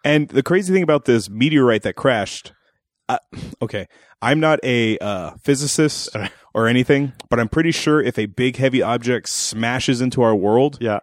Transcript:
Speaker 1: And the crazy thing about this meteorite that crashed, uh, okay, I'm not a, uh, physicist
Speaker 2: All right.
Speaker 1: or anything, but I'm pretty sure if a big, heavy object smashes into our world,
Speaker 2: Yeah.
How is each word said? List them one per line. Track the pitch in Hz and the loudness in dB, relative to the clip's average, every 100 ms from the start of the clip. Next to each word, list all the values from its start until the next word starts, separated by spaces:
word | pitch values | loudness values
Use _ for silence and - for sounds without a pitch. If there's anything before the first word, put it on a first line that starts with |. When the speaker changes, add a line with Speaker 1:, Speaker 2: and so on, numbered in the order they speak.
| 143 | 0
Speaker 1:
And | 151 147 | 2 2
the | 135 | 0
crazy | - 180 185 | 2 0 2
thing | 190 | 0
about | 165 147 - | 2 0 2
this | 117 98 | 0 0
meteorite | 107 143 156 123 107 | -2 2 4 4 2
that | 98 - | -2 -2
crashed, | 139 117 98 - - _ _ _ _ _ - | 0 0 -2 -8 -16 _ _ _ _ _ -6
uh, | 123 _ - - - | -6 _ -16 -14 -8
okay, | 117 104 92 _ _ - | -8 -6 -10 _ _ -6
I'm | 117 151 | 0 2
not | 156 156 | 2 2
a, | 127 123 113 110 | 2 0 2 0
uh, | 101 95 82 - | -4 -6 -8 -6
physicist | - 139 143 - 151 - - 110 | 0 0 0 0 0 0 -8 -8
Speaker 2:
All | |
right. | 98 - _ | -10 -12 _
Speaker 1:
or | 110 113 | 0 2
anything, | 123 123 139 143 - - | 2 4 2 0 -6 -2
but | 117 | 0
I'm | 110 | 0
pretty | 160 165 | 0 -2
sure | 156 - 151 | 0 0 0
if | 117 - | 0 -2
a | 104 | -4
big, | 101 127 123 | -2 -2 0
heavy | 135 127 | 0 0
object | 95 120 117 120 - | 0 -2 -2 -4 -4
smashes | - - 110 117 127 - 120 | -6 -6 -4 -4 -2 0 0
into | 127 131 | 0 2
our | 117 107 | 2 2
world, | 101 117 143 143 | 2 2 2 -2
Speaker 2:
Yeah. | 117 104 | -4 -4